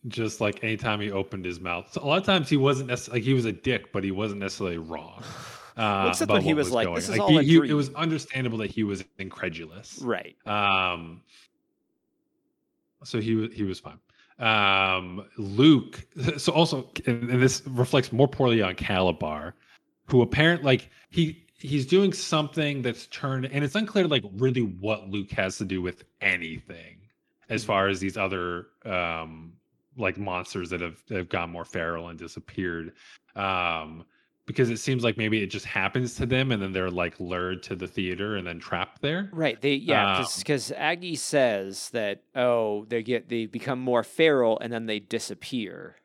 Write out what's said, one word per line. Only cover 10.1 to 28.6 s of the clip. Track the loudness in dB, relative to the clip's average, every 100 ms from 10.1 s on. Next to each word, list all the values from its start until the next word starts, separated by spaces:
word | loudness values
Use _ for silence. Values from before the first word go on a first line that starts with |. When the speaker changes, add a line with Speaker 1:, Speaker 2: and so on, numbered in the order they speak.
| -4 -6 _ -4
Speaker 1:
Um, | 0 2 2 0 -2 -10 -18 _ -20 _ _ _ _ _ _ _ _ _ _ _ _ _ _ _ _
so | -6 -4
he | 0 0
wa-, | 0
he | -4
was | -4 -4
fine. | -12 -20 _ _ _ _
Um, | 2 6 6 6 4 2 -2 -10 -12 -10
Luke, | -6 6 8 8 4 -14 -16 -4
<laughs> | -4 0
so | 2
also, | 4 4 2 -6 -6 -2
and, | -2 0
and | 4
this | 4 4 -6
reflects | -2 2 2 2
more | 4 4
poorly | 4 4 4
on | 2 -2
Calabar, | 0 2 4 2 -4 -6 -10 -14 _ _ _ _ 4
who | 4
apparent-, | 6 4 4 4
like, | 2 2 0 _ _
he, | 0 0 -2 _ _
he's | -2 -2 4
doing | 4 4
something | 0 0 0 0 -2 -2 -2
that's | -4 -4 -12
turned, | -8 -4 -4 -2
and | -2
it's | -2 -2
unclear, | 0 2 4
like, | 2 0
really | 0 2 2
what | -2 -2 -2 -2 -4
Luke | -6 -4
has | -2 -2 -4
to | -4
do | -4
with | -4 -8 -20 _
anything | -2 -2 -4 -12 -14 -18 -18 -20 _ _ _ _ _
as | -6
Speaker 2:
Mm-hmm. | 0
Speaker 1:
far | 2 2
as | 0
these | -4 -2
other, | -4 -2 -6 -6